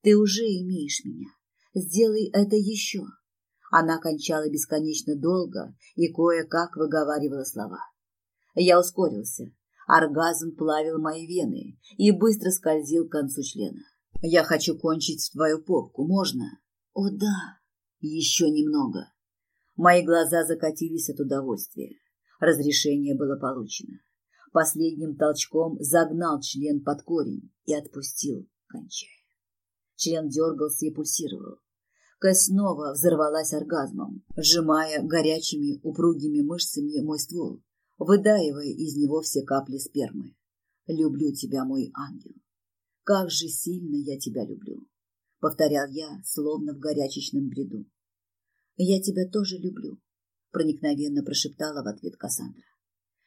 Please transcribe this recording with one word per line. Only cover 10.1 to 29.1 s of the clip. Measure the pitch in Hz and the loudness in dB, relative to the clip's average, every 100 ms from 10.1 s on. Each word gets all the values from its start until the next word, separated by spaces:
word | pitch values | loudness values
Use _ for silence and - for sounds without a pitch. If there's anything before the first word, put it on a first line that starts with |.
| 143 165 165 165 - | 2 2 0 -6 -2
плавил | 156 151 156 160 | 0 2 0 -2
мои | 156 160 165 | -4 -6 -4
вены | 180 285 - 208 - - - | -2 -2 -4 -10 -18 -18 4
и | 208 | 6
быстро | 180 226 214 185 | 6 4 4 0
скользил | 185 160 156 143 165 165 | 0 0 0 2 0 0
к | |
концу | 151 139 143 | -2 -4 -6
члена. | 131 - 98 - - _ _ - | -8 -6 -8 -8 -20 _ _ -4
«Я | 165 170 | 4 4
хочу | 160 160 175 151 | 4 0 0 -2
кончить | 160 160 147 151 | -2 -2 -4 -6
в | - | -8
твою | 139 156 156 | 0 0 0
попку, | 156 165 - - 156 | 0 -2 -2 -6 0
можно?» | 190 185 127 107 - _ _ _ | 0 0 -4 -8 -12 _ _ _
«О, | - 196 | -4 -4
да!» | 202 208 190 175 - _ _ _ _ | 0 -2 -2 -8 -18 _ _ _ _
«Еще | 151 156 - - 160 | -6 -2 -2 2 2
немного». | 151 151 151 131 - - _ _ _ _ _ _ - | 2 2 0 0 -4 -10 _ _ _ _ _ _ 4
Мои | 175 175 | 6 8
глаза | 156 170 156 170 156 | 6 4 4 2 0
закатились | 160 156 156 165 160 - | 0 -2 -2 -6 -4 -6
от | 143 | -6
удовольствия. | 135 135 131 104 - - 65 - _ _ _ _ | -2 -2 -2 -6 -8 -12 -14 -16 _ _ _ _
Разрешение | 160 147 147 143 147 143 143 139 | 2 4 2 2 2 2 0 0
было | 139 139 | 0 -2
получено. | 135 131 104 - - - _ _ _ _ _ | -4 -6 -8 -10 -14 -18 _ _ _ _ _
Последним | 165 156 151 160 151 156 143 | 0 2 0 -2 0 -6 0
толчком | 151 147 - 156 165 - | 0 0 -2 0 0 -2
загнал | 143 165 156 165 170 147 | 2 4 4 0 -2 -2
член | - 135 147 147 | -4 -6 -2 -2
под | 143 147 | -2 -4
корень | - 170 - - - _ - | -2 -2 -2 -6 -12 _ -4
и | 151 | -4
отпустил, | 147 139 135 - - 117 - _ _ | -4 -12 -10 -6 -6 -6 -10 _ _
кончая. | 80 - - - | -16 -12 -14 -14